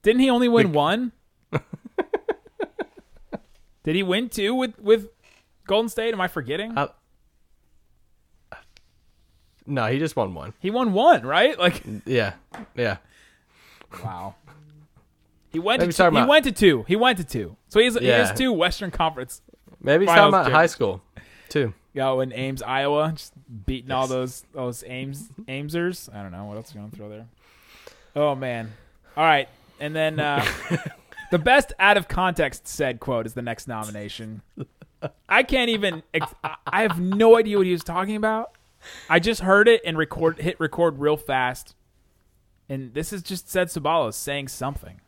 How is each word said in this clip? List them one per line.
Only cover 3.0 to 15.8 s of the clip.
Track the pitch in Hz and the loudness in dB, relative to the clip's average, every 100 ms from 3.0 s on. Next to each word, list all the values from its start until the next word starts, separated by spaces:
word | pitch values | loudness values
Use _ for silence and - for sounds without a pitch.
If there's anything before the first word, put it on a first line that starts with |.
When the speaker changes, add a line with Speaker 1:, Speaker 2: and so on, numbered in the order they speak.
| _ - - - _ _ _ _ | _ -20 -16 -16 _ _ _ _
Speaker 1:
Did | - 175 | -4 -2
he | |
win | 190 190 240 | 0 -2 -4
two | - 202 | -4 -2
with, | 254 254 - | -2 -4 -6
with | 202 226 202 _ _ _ _ _ - | 2 2 2 _ _ _ _ _ -2
Golden | 202 226 | -2 0
State? | - 226 | -4 -4
Am | 214 | -4
I | 185 | -4
forgetting? | 170 123 160 220 226 | -4 -6 -8 -6 -4
Speaker 2:
Uh, | 143 _ _ _ _ _ _ _ _ _ _ _ _ _ _ _ _ - _ _ _ _ _ _ _ _ _ _ - | -6 _ _ _ _ _ _ _ _ _ _ _ _ _ _ _ _ -20 _ _ _ _ _ _ _ _ _ _ -8
no, | 139 110 | -4 -2
he | 135 | -2
just | 160 | -2
won | - 98 | -2 -4
one. | 85 78 - | -6 -14 -8
Speaker 1:
He | 185 | -4
won | 233 240 | 0 0
one, | 190 294 269 | 4 6 6
right? | 120 160 254 240 | 4 2 2 4
Like, | 180 - - 107 | 0 0 -10 -12
Speaker 2:
Yeah, | - 127 101 - _ - - - | -2 0 0 -6 _ -20 -14 -4
yeah. | 117 92 _ _ _ _ _ _ _ _ - - | -4 -4 _ _ _ _ _ _ _ _ -20 -14
Speaker 1:
Wow. | 113 90 95 - - - - - _ _ _ _ _ _ _ | -12 -12 -14 -16 -20 -20 -20 -20 _ _ _ _ _ _ _
He | 160 | -6
went | 170 180 | -2 0